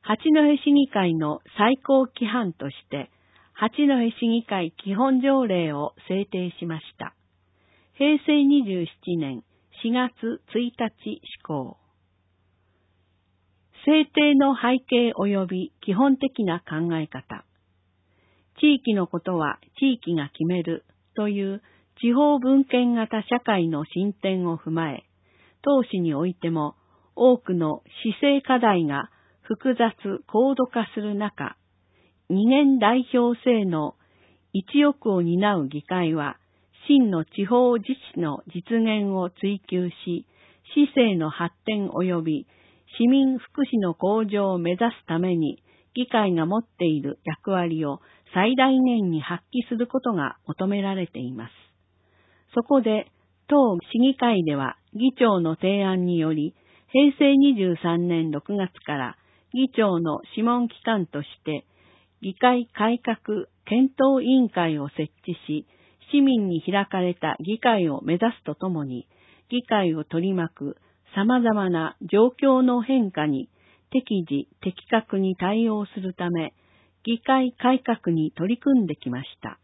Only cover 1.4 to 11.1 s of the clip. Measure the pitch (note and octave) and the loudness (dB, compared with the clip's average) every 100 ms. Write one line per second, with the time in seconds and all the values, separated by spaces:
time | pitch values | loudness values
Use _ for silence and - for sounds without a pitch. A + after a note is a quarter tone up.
1.4 | - - G#3+ C4 - C4+ B3+ - A3+ A#3+ | -10 0 0 0 2 2 2 -2 -4 -2
2.4 | G3+ E3 C#3 - _ C#3 C3 _ _ _ | -4 -6 -10 -12 _ -12 -12 _ _ _
3.4 | _ - A3 - D4 C4+ A#3 - A#3 A#3 | _ -6 -4 0 2 2 0 -2 0 0
4.4 | A3+ G3 E3+ - G3 G3 C4+ C4 C4+ C4+ | -2 -6 -6 -8 -6 -2 2 2 2 2
5.4 | A#3+ F#3 D#3+ C#3+ D3 _ - F#3 G3 F#3+ | 2 0 -2 -4 -8 _ -6 -6 -4 -6
6.4 | F3+ - E3+ D#3+ - _ - _ _ _ | -6 -8 -10 -10 -12 _ -16 _ _ _
7.4 | _ _ _ _ _ _ C#4+ D4+ - D4 | _ _ _ _ _ _ 0 2 2 2
8.4 | C#4 C#4+ A3 F#3 E3 _ - E3+ C#3+ B2+ | 4 4 2 -4 -6 _ -6 -4 -4 -8
9.4 | _ _ _ - A3+ B3 B3+ _ A3+ - | _ _ _ -8 -4 -2 -2 _ -8 -8
10.4 | _ A#3 A#3+ - A3+ _ G#3+ | _ -4 -4 -4 -6 _ -14